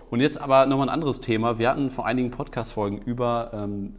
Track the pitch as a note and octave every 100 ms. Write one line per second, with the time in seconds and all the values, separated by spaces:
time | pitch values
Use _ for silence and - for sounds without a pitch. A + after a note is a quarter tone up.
0 | - A#2 D3 - C#3+ C3+ C3+ C3+ C3+ D3+
1 | D3+ A#2 - A2 A#2 A2+ A#2 C#3+ C3+ -
2 | G#2 B2+ B2 - C#3+ B2 A2 - G2+ G2+
3 | B2 A#2+ A#2+ A#2 A#2 G#2+ G#2 G2+ G2